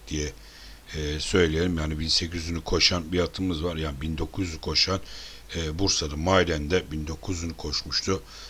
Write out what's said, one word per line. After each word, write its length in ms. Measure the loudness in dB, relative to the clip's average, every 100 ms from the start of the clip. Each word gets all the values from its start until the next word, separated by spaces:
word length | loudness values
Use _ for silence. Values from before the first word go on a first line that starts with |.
| -4
diye, 260 | -4 -4 -6 -16 -18 -18 -18 -8 -4
e, 240 | -2 -2
söyleyelim. 580 | 2 4 6 4 2 2
Yani 220 | 0 0
bin 80 | 0
sekiz 340 | 0 0 -2
yüzünü 200 | -4 -4
koşan 500 | 0 4 4 4 2
bir 80 | 2
atımız 440 | 2 0 0 0
var. 120 | -2 -2
Yani 260 | -2 -2
bin 160 | -2 -2
dokuz 300 | -2 -2 -4
yüzü 140 | -4
koşan, 380 | -2 2 2 0 -2 -12 -12 -14 -8 -4
e, 240 | -4 2
Bursa'da 360 | 2 2 0 0
Maiden'de 760 | 6 6 6 2 2 2 2
bin 160 | -4 -4
dokuz 280 | -4 -4 -4
yüzünü 220 | -4 -6
koşmuştu. 640 | -4 -4 -2 -2 0 0 -4 -14